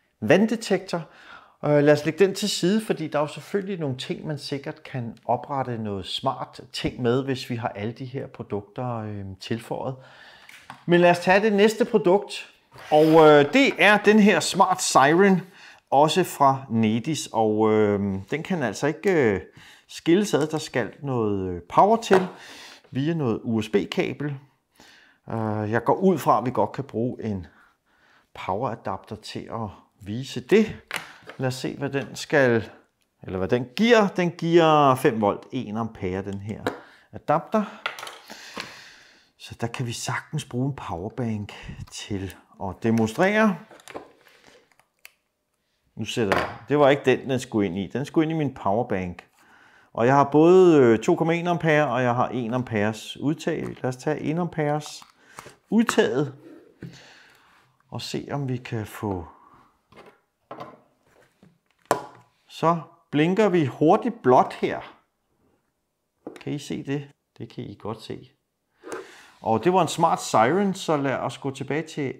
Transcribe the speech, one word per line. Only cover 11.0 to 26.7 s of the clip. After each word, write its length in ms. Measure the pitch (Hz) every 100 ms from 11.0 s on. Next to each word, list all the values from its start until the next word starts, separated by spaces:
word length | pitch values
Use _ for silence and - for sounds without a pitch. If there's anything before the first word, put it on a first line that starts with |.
lad 100 | 175
os 80 | 175
tage 220 | 180 196
det 120 | 220
næste 320 | 202 214 220 240
produkt, 640 | 214 175 202 - - - _ _ - -
og, 140 | 151 156
øh, 480 | 160 156 147 143
det 200 | 262 254 -
er 180 | 190 208
den 220 | 202 214
her 200 | 208 165
Smart 420 | - 175 185 180
Siren, 600 | - 143 135 170 196 185 - - - - -
også 340 | 135 156 180
fra 420 | 175 - 139 131 131
Nedis, 600 | 113 110 117 135 147 -
og, 380 | 110 110 107 110
øhm, 500 | 107 104 101 101 95
den 220 | 98 151
kan 200 | 165 180
altså 240 | 120 95 143
ikke, 460 | 156 277 170 135
øh, 80 | 95 - - - - _
skilles 440 | - - 180 208
ad. 140 | 139 156
Der 100 | 156
skal 360 | - 131 98 -
noget, 500 | 139 123 107 101 92
øh, 120 | 87
power 360 | - 151 196 226
til 300 | - 190 185 - - - - - -
via 220 | 120 147
noget 280 | 165 131 101
U 180 | 120 110
S 80 | 107
B-kabel. 640 | 208 - - - 131 147 139 _ _ _ _ - - _ _ -
Øh, 420 | 113 110 107 107
jeg 120 | 113
går 100 | -
ud 240 | - 190 156
fra, 200 | 156 117
at 80 | 123
vi 60 |
godt 200 | 123 101